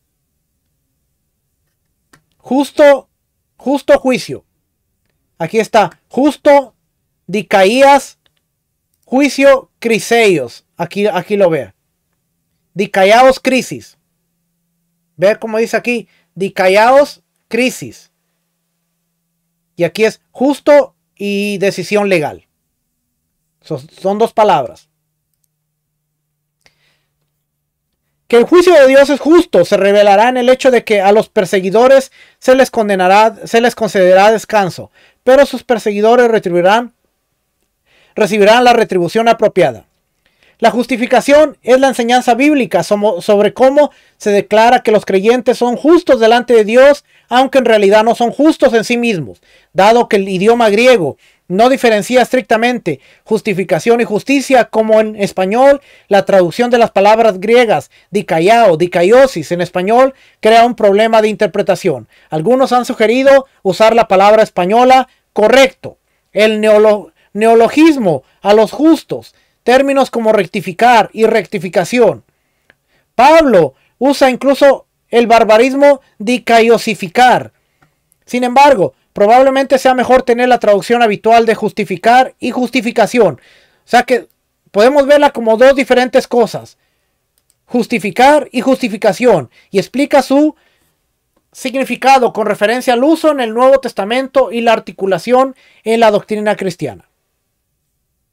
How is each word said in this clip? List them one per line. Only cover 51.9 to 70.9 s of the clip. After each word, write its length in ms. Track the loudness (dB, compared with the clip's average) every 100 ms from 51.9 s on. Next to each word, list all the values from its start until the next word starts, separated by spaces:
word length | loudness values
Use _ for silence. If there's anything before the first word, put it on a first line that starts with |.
| -2 -2 -2
estrictamente 760 | 0 -2 -2 -2 -2 -4 -6 -10 _ _
justificación 800 | -8 -6 -4 -6 -4 -4 0 -2
y 20 |
justicia, 640 | -2 -6 -2 -4 0 0 0
como 340 | -2 0 0
en 160 | 0 -4
español, 640 | -8 -6 -4 0 2 2 _ _ -4
la 180 | -2 2
traducción 460 | 0 0 -2 -2
de 80 | 0
las 100 | 0
palabras 500 | 2 2 2 2 -2
griegas 520 | 0 0 2 -2 -6 _ _
dikaiō, 680 | -8 -4 -2 2 2 2 2
dikaiosis 720 | -2 -2 2 4 2 0 -8
en 100 | -6
español, 540 | -6 -6 -2 0 0 -2 _ _
crea 260 | 0 2 2
un 80 |
problema 480 | 2 0 2 2 0
de 60 | 0
interpretación. 800 | -2 -4 -4 -4 -4 -4 -6 -10 _ _
Algunos 400 | -6 -2 0 0
han 140 | -2 -4
sugerido 600 | -2 -2 0 2 2 0 _
usar 340 | -6 0 2 2
la 120 | 0
palabra 340 | 2 4 2
española 640 | 0 -2 -2 0 2 2 0 _ _
correcto, 640 | -2 2 2 2 -2 -20 -20 _ _ _
el 300 | -2 -2 0
neolo-, 500 | 2 2 2 0 -6 _ _
neologismo 880 | -4 0 2 2 2 2 2 -2 -4 -8 _
a 140 | 0 2
los 160 | 0
justos, 640 | 0 0 0 -2 -14 -14 _ _ _
términos 480 | 0 0 0 -2 -2
como 240 | -2 -2
rectificar 760 | -2 -2 -6 -10 -2 2